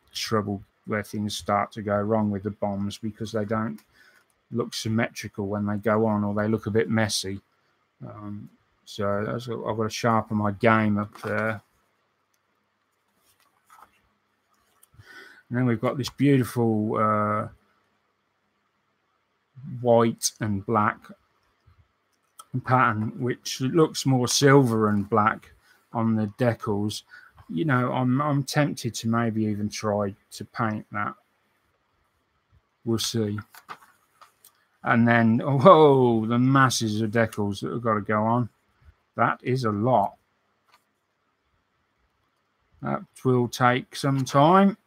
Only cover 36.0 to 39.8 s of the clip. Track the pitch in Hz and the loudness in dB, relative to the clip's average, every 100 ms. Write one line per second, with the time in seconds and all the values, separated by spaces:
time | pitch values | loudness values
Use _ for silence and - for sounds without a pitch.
36 | 123 113 110 120 127 135 131 - 110 104 | 4 2 0 2 4 4 4 2 -2 -2
37 | 110 117 110 - 101 98 - 120 117 104 | -2 0 -2 -2 -4 -4 -8 -6 -2 -2
38 | 98 107 110 120 117 - _ _ - _ | -2 -2 0 0 -2 -10 _ _ -20 _
39 | _ - 120 - - 131 117 101 | _ -2 -2 -2 -4 -2 -2 0